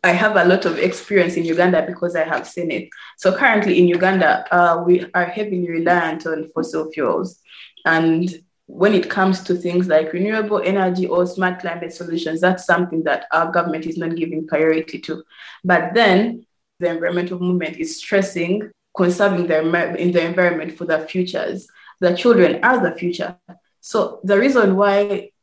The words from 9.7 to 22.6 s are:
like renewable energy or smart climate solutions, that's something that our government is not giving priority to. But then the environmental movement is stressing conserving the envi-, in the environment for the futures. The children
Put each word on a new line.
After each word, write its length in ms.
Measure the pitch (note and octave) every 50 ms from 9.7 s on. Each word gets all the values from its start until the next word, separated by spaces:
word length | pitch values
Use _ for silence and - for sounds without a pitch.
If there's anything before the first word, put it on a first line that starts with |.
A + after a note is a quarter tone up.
| F3 F3+ F#3
like 240 | F3+ D#3 D#3 D#3 D#3
renewable 500 | E3+ F3 F#3+ G#3 A3 A3 G#3 G#3 G#3 G3
energy 460 | - F#3 G3 G3+ F#3+ F#3 F3+ F3+ F3+
or 180 | - D#3+ F3 F3+
smart 360 | F3+ F3+ F#3+ F#3 F3+ F3+ F3+
climate 320 | - F3 E3+ F3 E3+ E3 -
solutions, 480 | - F3+ E3 E3 D#3+ - D#3+ D#3+ D#3+
that's 240 | F3 F#3 F#3 - -
something 380 | - F3 F3 F3+ F3 E3 E3 D#3
that 240 | D3+ C#3+ - - -
our 180 | - D#3+ E3 E3
government 360 | F3 F3 E3+ E3+ D#3 D#3+ D#3
is 120 | E3 -
not 200 | E3+ E3 E3 E3+
giving 280 | E3 D#3+ D#3+ D#3 D#3 D#3
priority 540 | - D#3+ D3+ D#3 D#3+ D#3+ D#3+ D#3+ - - E3
to. 240 | - - D#3+ - - _ _ - - - - - -
But 300 | F3+ F3+ F3+ - - -
then 520 | A#3 A#3 G3+ F3+ F#3+ A3 A#3 A#3 - - _ _ _ _ _ _ _
the 80 | F3 E3+
environmental 500 | E3+ E3 E3+ F3 F3+ F3 F3+ F3+ F3+ F3
movement 380 | F3+ F3+ F3+ F3+ E3 D#3 -
is 180 | - E3 D#3+ -
stressing 760 | - - - G#3 G3 F#3+ - - F3 E3+ F3 F#3 G#3+ - - _ _ _ _ _
conserving 500 | - F#3 F3 F3+ - G#3 G3 F#3 F3 F3
the 60 | E3+ D#3+
envi-, 420 | D#3 D#3+ E3 F3 F3 E3 - -
in 160 | - F3+ F3+
the 100 | F3 E3+ E3
environment 520 | E3+ F3+ F#3 F3+ F3 E3+ D#3+ D#3 E3+ -
for 60 | - F3
the 160 | F3 D#3+ D#3
futures. 680 | D#3+ - - F#3 F3+ F3+ - F#3+ F3 - F3+ F#3+ - _ _ _ - - - _
The 120 | F#3 F3 F3+
children 480 | F3 - A#3+ A3+ G3 F3 D#3+ - -